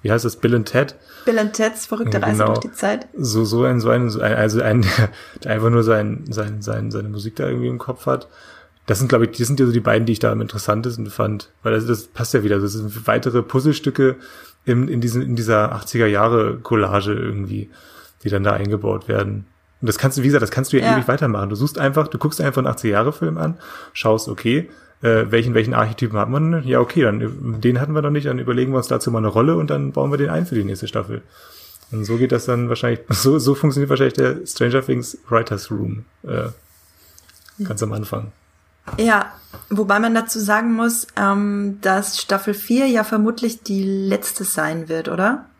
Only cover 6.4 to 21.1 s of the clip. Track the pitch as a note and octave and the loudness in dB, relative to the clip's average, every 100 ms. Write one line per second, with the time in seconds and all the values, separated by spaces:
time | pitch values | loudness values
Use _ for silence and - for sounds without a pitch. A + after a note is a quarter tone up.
6.4 | G#2+ G#2+ G#2 A2 A2 G#2+ G#2+ G#2 G#2+ - | -6 -6 -6 -4 -4 -6 -6 -8 -10 -6
7.4 | C3+ B2 B2 B2 - B2 - C3 - - | -4 -2 -4 -4 -8 -6 -2 -4 -4 -20
8.4 | - - _ _ - G2 B2+ B2 A#2 - | -20 -20 _ _ -2 0 4 4 4 0
9.4 | A#2+ C#3 B2 A#2 G#2+ A2 A2+ A2 A2+ G#2+ | -2 2 4 4 2 2 2 0 0 0
10.4 | A2 G#2+ - G#2+ B2 A#2 G#2+ - G#2+ G#2 | -4 -6 -2 -2 -2 -6 -10 -4 -4 -4
11.4 | - _ A2+ A2 A#2 A2 - - A#2 B2+ | -10 _ -2 0 0 -2 -4 -8 0 0
12.4 | G#2 G2+ G2+ G#2+ G#2+ A2 A2 A2+ B2+ A#2+ | 2 2 0 -4 -8 -4 0 0 2 0
13.4 | - C3 D3 D3 C#3 C3 C3+ B2+ - - | 2 0 2 0 -2 2 2 2 -12 -20
14.4 | - _ - A#2+ C3 A#2+ A#2 A#2 C3 A#2 | -20 _ 0 2 2 0 0 -2 -2 -2
15.4 | A2+ G#2+ G#2+ G#2 - A#2+ A2+ G2+ A2 A#2 | 2 2 2 -2 -4 0 2 4 4 4
16.4 | G#2+ A#2+ - A2+ G2 G2+ G2+ G#2+ A2+ G2+ | 2 -2 0 2 2 0 0 -2 -4 -6
17.4 | G2 G2+ G#2 - - - - _ G#2 G2+ | -6 -8 -10 -16 -20 -20 -20 _ -2 0
18.4 | G2+ G2+ G2+ G#2 G#2 G2+ - G#2+ G2+ G2+ | 2 0 0 -2 -2 -4 -2 -2 -2 -6
19.4 | G2 _ _ _ A#2 - C#3 C3+ C3 C#3+ | -10 _ _ _ -4 0 0 2 2 4
20.4 | A2+ - C3 C3+ - C3 A#2+ | 2 -2 0 2 4 2 2